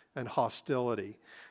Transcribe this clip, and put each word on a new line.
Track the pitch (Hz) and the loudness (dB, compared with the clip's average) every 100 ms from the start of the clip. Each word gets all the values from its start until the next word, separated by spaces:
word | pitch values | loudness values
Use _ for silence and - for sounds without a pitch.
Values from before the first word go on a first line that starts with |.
| _ | _
and | - 120 | -8 -2
hostility | - 120 - - 131 123 107 98 - - - - | 2 2 0 0 2 2 0 -4 -10 -18 -20 -12